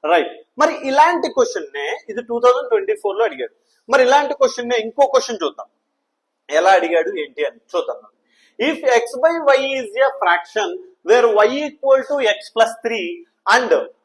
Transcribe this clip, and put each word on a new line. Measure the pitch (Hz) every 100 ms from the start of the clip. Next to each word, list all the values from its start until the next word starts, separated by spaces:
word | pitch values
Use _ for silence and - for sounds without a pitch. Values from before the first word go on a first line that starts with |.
| 151
రైట్. | 170 139 - _ -
మరి | 311 302 269
ఇలాంటి | 269 320 349 - -
క్వశ్చన్ | 233 185 151 143
నే | 143 214 -
ఇది | 208 233
టూ | 233 247
థౌజండ్ | 254 254
ట్వంటీ | 220 190 214
ఫోర్ | 202 196
లో | 220
అడిగాడు. | 135 120 _ _ _ -
మరి | 262 247
ఇలాంటి | 277 285 285
క్వశ్చన్ | 254 - 240
నే | 240 220
ఇంకో | 220 269
క్వశ్చన్ | 269 - 220
చూద్దాం, | 151 - 104 _ _ _ _ _ _ _ _ 151
ఎలా | 180 190
అడిగాడు | 165 170 165 190
ఏంటి | 143 131 143
అని | 120 _
చూద్దాం. | 175 143 117 _ _ _ _ _ _ 254
If | 320 277 240
x | 233 254
by | 320 339 285
y | 269 269 269
is | 220 214 269
a | 269
fraction | 185 175 - 214 190 180 - _ -
where | 240 233 208 214
y | 269 302
equal | 294 269 269 262
to | 285 262 262
x | - 226
plus | 226 226
three | 226 226 175 175 - _ - 233
and | 240 180 - _